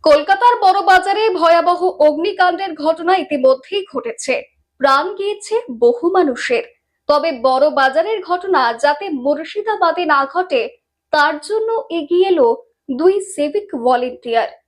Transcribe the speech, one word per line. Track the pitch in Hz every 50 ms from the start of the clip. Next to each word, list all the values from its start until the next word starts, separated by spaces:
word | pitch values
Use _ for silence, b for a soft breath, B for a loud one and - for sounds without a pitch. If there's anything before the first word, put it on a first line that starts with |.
| -
কলকাতার | 311 294 302 294 381 392 392 480 480 480 -
বড় | 415 370 381 403
বাজারে | 359 392 370 370 370 392 403 427 440 453
ভয়াবহ | 370 320 330 330 339 339 320 349 359 349 359 370 370 -
অগ্নিকাণ্ডের | 294 302 294 302 330 415 392 381 370 359 339 339 392 381 311
ঘটনা | 302 294 311 330 339 339 349 381
ইতিমধ্যেই | 381 311 - 294 269 254 262 269 269 - - 381 403 381 -
ঘটেছে। | - 262 - 233 - - - - 254 - - _ _ _ _ _ _ _
প্রাণ | 254 269 269 277 320 381 415
গিয়েছে | 381 392 403 415 415 - - 427 466 494 -
বহু | 240 220 - 480 480 - - 349
মানুষের। | 370 370 349 285 247 - - - 247 208 - - _ _ _ _ _ _ _
তবে | - 294 294 285 330
বড় | 285 240 226 262 262 262 277 302
বাজারের | 254 269 269 269 262 311 339 415 440 415
ঘটনা | 359 330 349 359 359 381 370 277 254 233
যাতে | 233 233 - 285 294 - 403 392
মুর্শিদাবাদে | 311 254 240 277 294 277 320 - - 415 415 440 427 381 370 339 320 349 359
না | 311 294 277 277 269
ঘটে, | - 349 370 370 294 240 208 185 - _ _ _ _ _ _ _
তার | - 302 285 302 311 294
জন্য | - - 415 440 440 453 453 453 - -
এগিয়ে | 330 339 294 - 349 359 381 392
এলো | 359 320 254 233 233 - - _ _ _ _ - 262 247
দুই | 320 370 392 403
সিভিক | 392 - - - 294 302 294 415 403 - -
ভলেন্টিয়ার। | 254 226 247 254 247 247 247 247 - _ 240 226 226 214 - - _ _